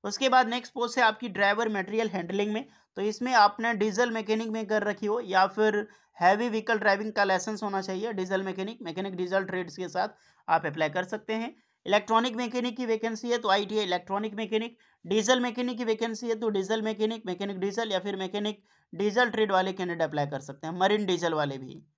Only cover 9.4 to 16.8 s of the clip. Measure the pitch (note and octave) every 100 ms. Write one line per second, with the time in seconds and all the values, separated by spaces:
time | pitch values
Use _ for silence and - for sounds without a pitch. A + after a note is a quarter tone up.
9.4 | F#3 F#3 E3+ D3+ F3+ F3+ G#3 - _ _
10.4 | - E3 D#3 D3+ D#3 E3 F#3 G#3+ - A3
11.4 | A#3 - _ _ - G#3 G#3 A3+ B3 A3+
12.4 | A#3+ B3 B3 A#3 A#3+ A3 A3+ A3 A#3+ A#3+
13.4 | A3+ G3 G3+ G#3+ G3 F3+ F3+ G3 A3 G#3
14.4 | G#3+ A3 A#3 - _ _ E3+ G#3+ G#3 B3+
15.4 | B3 A#3 B3 A#3 A#3 A3 A3+ A3 A#3 A3
16.4 | A3+ G3+ F#3+ A3